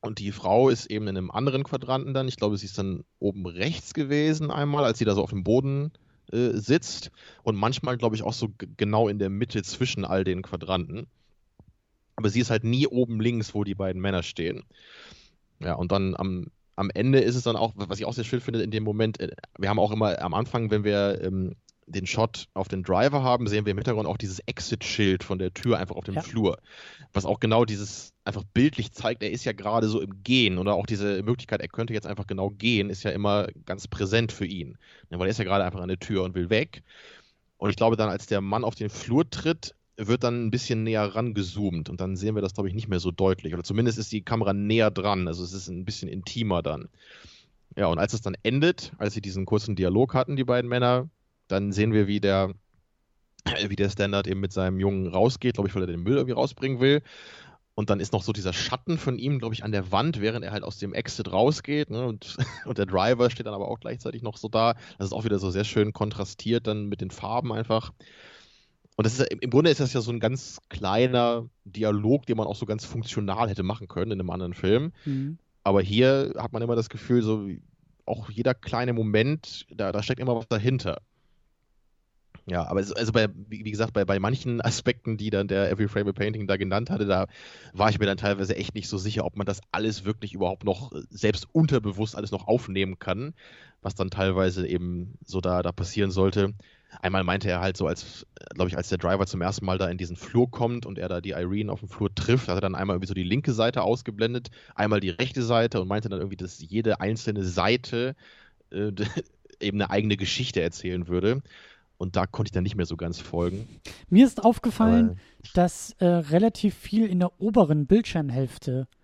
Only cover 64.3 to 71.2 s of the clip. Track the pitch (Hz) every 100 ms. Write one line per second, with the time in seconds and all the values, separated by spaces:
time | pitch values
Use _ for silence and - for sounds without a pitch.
64.3 | - 110 113 113 117 - - 95 - 110
65.3 | 101 95 95 104 113 104 - 104 - 98
66.3 | - 110 117 117 107 104 101 92 - 101
67.3 | 117 123 110 113 110 - - - - -
68.3 | - - _ _ _ _ - 110 123 135
69.3 | - 127 131 165 147 131 131 113 117 110
70.3 | 131 - - _ - 98 107 127 123